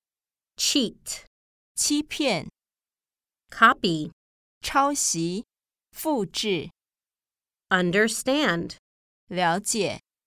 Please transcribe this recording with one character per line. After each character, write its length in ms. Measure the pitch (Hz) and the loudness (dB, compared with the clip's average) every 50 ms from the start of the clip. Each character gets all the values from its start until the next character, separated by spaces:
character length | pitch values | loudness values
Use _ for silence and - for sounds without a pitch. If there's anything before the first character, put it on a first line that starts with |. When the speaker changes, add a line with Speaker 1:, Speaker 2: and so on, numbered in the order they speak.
| _ _ _ _ _ _ _ _ _ _ _ | _ _ _ _ _ _ _ _ _ _ _
Speaker 1:
Cheat。 680 | - - - - 294 240 185 - - _ - - - - - _ _ _ _ _ _ _ _ _ | -4 -2 0 2 0 0 0 -4 -10 _ -12 -12 -12 -14 -20 _ _ _ _ _ _ _ _ _
Speaker 2:
欺 280 | - - - 294 294 302 | -4 -2 0 0 -2 -2
骗。 480 | - - - 302 262 202 151 - - - _ _ _ _ _ _ _ _ _ _ _ _ _ _ _ _ _ _ _ | -4 -6 -4 -2 -2 -2 -2 -6 -10 -16 _ _ _ _ _ _ _ _ _ _ _ _ _ _ _ _ _ _ _
Speaker 1:
Copy。 640 | - - 226 233 262 - - 185 165 156 151 143 - _ _ _ _ _ _ _ _ _ - | 2 6 6 6 6 4 0 0 0 0 -2 -6 -10 _ _ _ _ _ _ _ _ _ -10
Speaker 2:
抄 320 | - - 277 277 285 294 | -2 2 2 2 2 2
袭， 500 | 277 - - - 165 165 170 180 208 - - _ _ _ _ _ _ _ _ - | 0 -2 -2 0 -2 -2 -2 -4 -6 -8 -12 _ _ _ _ _ _ _ _ -16
复 320 | - - 320 302 240 196 | -6 -2 -2 0 0 -2
制。 460 | 170 - - - 214 185 156 - 170 - _ _ _ _ _ _ _ _ _ _ _ _ _ _ _ _ _ _ _ | -4 -4 -4 -2 -2 -2 -2 -4 -8 -14 _ _ _ _ _ _ _ _ _ _ _ _ _ _ _ _ _ _ _
Speaker 1:
Understand。 1080 | 190 180 180 175 170 208 220 226 220 - - 262 269 302 294 208 170 170 - 175 - - _ _ _ _ _ _ _ _ _ | 2 2 2 2 2 2 2 2 0 -4 -2 0 0 2 2 2 0 -2 -4 -8 -12 -18 _ _ _ _ _ _ _ _ _
Speaker 2:
了 340 | _ 175 175 180 165 165 202 | _ -4 0 0 0 0 0
解。 400 | 208 - - 220 185 139 104 - - _ _ _ _ | -2 -4 -2 -2 -2 -2 -4 -8 -14 _ _ _ _